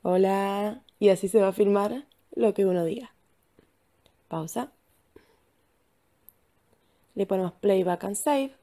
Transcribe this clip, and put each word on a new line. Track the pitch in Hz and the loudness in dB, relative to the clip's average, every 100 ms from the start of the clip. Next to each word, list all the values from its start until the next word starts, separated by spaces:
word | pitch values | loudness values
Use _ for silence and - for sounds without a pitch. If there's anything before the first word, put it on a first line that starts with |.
Hola. | 180 180 190 196 196 196 208 214 _ _ | 0 2 2 0 -2 -4 -6 -8 _ _
Y | 208 | 4
así | 185 196 | 4 2
se | 220 | 2
va | 196 | 2
a | |
filmar | 190 202 202 208 247 - _ _ - | 2 2 4 0 -6 -12 _ _ -2
lo | 226 | 0
que | 202 196 | 2 0
uno | 180 170 | 0 -2
diga. | 196 247 _ _ _ _ _ _ _ _ _ _ _ _ | -6 -12 _ _ _ _ _ _ _ _ _ _ _ _
Pausa. | 160 160 - 220 _ _ _ _ - _ _ _ _ _ _ _ _ _ _ _ _ _ _ _ _ _ _ _ - | -10 -8 -8 -10 _ _ _ _ -20 _ _ _ _ _ _ _ _ _ _ _ _ _ _ _ _ _ _ _ -8
Le | 196 | -2
ponemos | 190 185 | -2 -4
playback | - 202 190 180 175 | -2 0 2 0 -4
and | 190 208 | -6 -4
save | - 285 269 - | 0 0 -2 -10